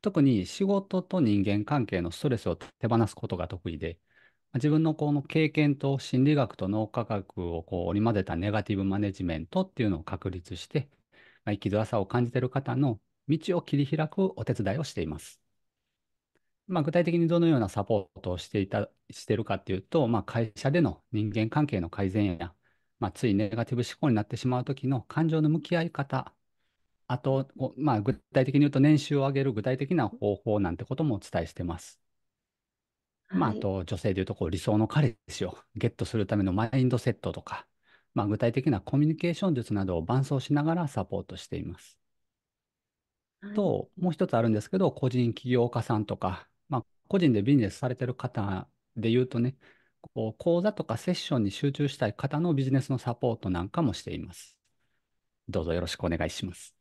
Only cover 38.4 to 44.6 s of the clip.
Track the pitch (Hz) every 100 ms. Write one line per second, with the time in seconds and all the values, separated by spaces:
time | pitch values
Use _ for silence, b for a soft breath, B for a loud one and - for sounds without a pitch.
38.4 | 117 127 143 104 - 139 151 156 170 165
39.4 | 190 139 110 104 95 85 80 127 135 139
40.4 | - 147 151 170 156 - 104 92 - 92
41.4 | - 85 82 - - _ _ _ _ _
42.4 | _ _ _ _ _ _ _ _ _ _
43.4 | 202 208 190 - - - 175 156 180 117
44.4 | 117 107